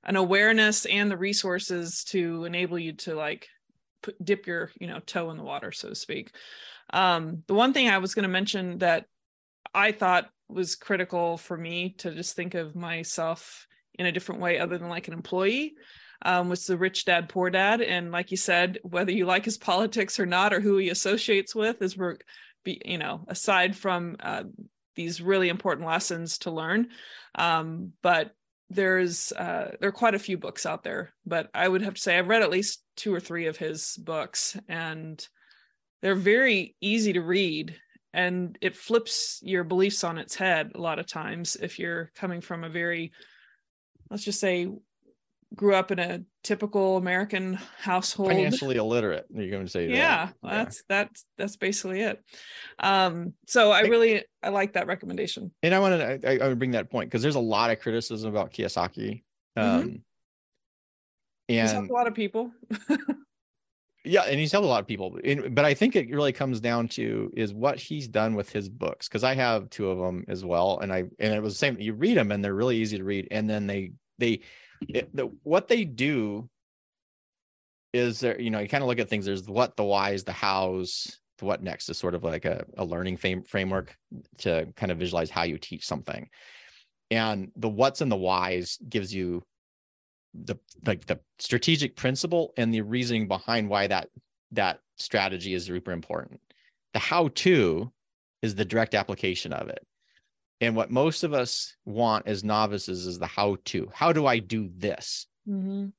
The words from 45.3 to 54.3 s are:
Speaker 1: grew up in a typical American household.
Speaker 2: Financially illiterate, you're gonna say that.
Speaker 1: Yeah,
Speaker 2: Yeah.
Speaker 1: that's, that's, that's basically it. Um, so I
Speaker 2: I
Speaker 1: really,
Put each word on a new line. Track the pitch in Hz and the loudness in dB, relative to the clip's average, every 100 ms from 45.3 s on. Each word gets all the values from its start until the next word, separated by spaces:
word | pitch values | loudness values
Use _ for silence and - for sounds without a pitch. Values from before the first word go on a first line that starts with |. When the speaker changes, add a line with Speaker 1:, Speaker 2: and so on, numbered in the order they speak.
| _ _ | _ _
Speaker 1:
grew | - 202 190 | 0 4 4
up | 185 | 4
in | 185 | -2
a | 175 175 180 _ | -2 -4 -10 _
typical | - 208 214 208 190 190 | -4 -2 0 2 4 2
American | 180 180 208 196 185 185 - - | 2 0 0 -2 -2 -6 -8 -10
household. | 196 185 190 - 190 | 0 0 0 0 4
Speaker 2:
Financially | 190 190 254 135 123 | 4 4 2 0 0
illiterate, | 110 120 107 78 - | 2 2 2 -2 -4
you're | - 95 | -8 -4
gonna | 98 95 | -4 -4
say | 92 85 | -2 0
that. | |
Speaker 1:
Yeah, | 254 320 214 175 - | 2 4 2 0 -8
Speaker 2:
Yeah. | - | -6
Speaker 1:
that's, | 208 233 - - | -4 -4 -8 -2
that's, | 196 208 - - - | 0 0 -6 -20 -6
that's | 208 208 | -6 -2
basically | 190 202 190 190 | -4 -2 -4 -2
it. | 214 - _ - - - - - | -2 -4 _ -20 -20 -18 -18 -2
Um, | 190 196 185 170 170 - - | 2 4 4 2 -8 -10 0
so | 247 208 | 6 8
I | 196 | 8
Speaker 2:
I | |
Speaker 1:
really, | 214 233 233 208 - | 8 8 6 4 -2